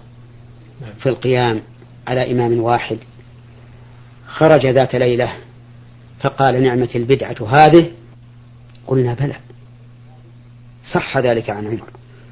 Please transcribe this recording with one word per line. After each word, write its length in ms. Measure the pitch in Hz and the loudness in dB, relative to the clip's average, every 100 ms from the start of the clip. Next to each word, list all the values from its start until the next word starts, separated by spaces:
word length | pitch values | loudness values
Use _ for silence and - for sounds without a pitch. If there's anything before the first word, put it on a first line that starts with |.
| - - - - - - - - 117 - | -12 -20 -20 -20 -20 -20 -20 -20 -20 -8
في 100 | 135 | -4
القيام 520 | 117 131 127 120 110 - - - - - | -2 0 0 0 -2 -8 -20 -20 -16 -6
على 240 | 127 127 | -4 -2
إمام 280 | 123 120 117 | -2 0 0
واحد 380 | 113 120 - 110 - - - - - - - - - - - - - | 0 -2 -2 -10 -12 -20 -20 -20 -20 -20 -20 -20 -20 -20 -20 -20 -14
خرج 380 | - 156 151 131 | 0 4 4 4
ذات 300 | 127 127 123 | 2 0 0
ليلة 380 | 127 120 120 - - - - - - - - - | 0 0 -4 -6 -18 -20 -20 -20 -20 -20 -20 -8
فقال: 440 | 139 - 135 127 | -6 0 0 2
'نعمة 260 | 131 120 120 123 | 2 0 -2 -2
البدعة 520 | 117 135 - 117 107 | 0 0 -2 -10 0
هذه'"؟ 440 | 139 151 165 160 - - - - - - - - - - | 4 6 6 4 -2 -20 -20 -20 -20 -20 -20 -20 -18 -4
قلنا: 260 | 131 123 | -2 -2
"بلى، 220 | 120 139 - - - - - - - - - - - - - - - - | -2 -6 -8 -16 -20 -20 -20 -20 -20 -20 -20 -20 -20 -20 -20 -20 -20 -6
صح 260 | 175 - 135 | -4 -2 -2
ذلك 320 | 127 117 113 | 0 0 -4
عن 180 | 104 107 | -8 -8
عمر"، 220 | 113 - - - - - | -8 -10 -20 -20 -20 -20